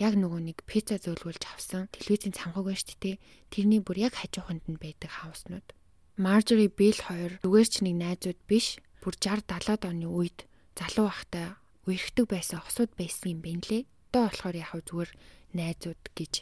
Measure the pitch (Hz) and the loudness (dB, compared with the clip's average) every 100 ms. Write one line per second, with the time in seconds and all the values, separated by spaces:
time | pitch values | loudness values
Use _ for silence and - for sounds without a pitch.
0 | 208 202 185 170 165 165 - 214 - 202 | 2 4 2 -2 -6 -8 -2 -2 0 -4
1 | - 170 170 - - - - 185 190 - | -4 -6 -8 -10 -12 -6 -4 -4 -6 -10
2 | - 202 202 - 175 185 190 190 - - | 0 0 0 -6 -6 -4 -4 -4 -6 -6
3 | 190 190 - - - - 202 214 190 180 | -6 -6 -12 -20 -8 2 6 4 2 -2
4 | 233 - - - - 165 - 160 156 - | -2 -2 -10 -10 -6 -8 -6 -8 -10 -14
5 | 156 - 160 - - 180 - - _ _ | -14 -12 -12 -12 -12 -12 -14 -20 _ _
6 | _ - 190 208 214 226 208 - 202 214 | _ -2 6 6 8 6 6 6 6 6
7 | - 175 175 185 185 208 226 - 185 175 | -4 -6 -6 -2 6 8 8 4 0 0
8 | 170 180 180 175 - 214 - - _ - | 0 0 -2 -4 2 2 2 -6 _ -10
9 | - - 190 208 - 175 - 214 185 170 | -8 -4 -2 -2 -2 -4 -2 -2 -2 -4
10 | 170 175 175 - - _ _ - 165 - | -2 0 0 -2 -20 _ _ -10 -2 2
11 | 208 - - 175 170 202 _ _ - 185 | 2 0 -10 -8 -8 -12 _ _ -4 -4
12 | - - 233 185 - 170 - - 240 - | -2 0 2 0 -4 -8 -6 -2 -2 -2
13 | 170 - 185 165 165 170 - 214 269 _ | -6 -4 -6 -6 -6 -8 -2 -4 -4 _
14 | _ 247 220 - 185 170 165 170 - 170 | _ 2 2 0 -6 -6 -8 -10 -8 -6
15 | 175 - - - - 175 165 170 - 165 | -6 -8 -20 -20 -10 -6 -4 -6 -8 -10
16 | - - 156 - | -14 -10 -6 -6